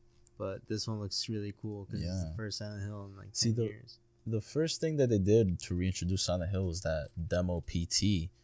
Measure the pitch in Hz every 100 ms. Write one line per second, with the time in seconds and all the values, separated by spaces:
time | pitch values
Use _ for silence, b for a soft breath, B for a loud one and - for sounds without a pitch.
0 | _ _ - - 98 95 - 107 - 110
1 | 101 - - 110 101 - 110 101 98 104
2 | 85 92 80 87 107 - 104 104 101 104
3 | 98 98 98 - 120 113 113 107 120 -
4 | _ _ 113 110 - 143 160 - 160 151
5 | 127 107 95 113 98 85 - 90 92 -
6 | 87 95 - 90 87 95 92 85 82 80
7 | 71 - 82 90 90 87 - 85 85 -
8 | 98 95 85 _